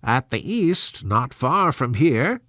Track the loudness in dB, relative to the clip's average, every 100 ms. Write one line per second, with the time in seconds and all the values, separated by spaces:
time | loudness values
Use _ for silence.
0 | 0 -2 0 -8 -4 -2 0 0 -2 -6
1 | -2 0 0 -4 0 2 2 0 -2 2
2 | 2 4 0 -2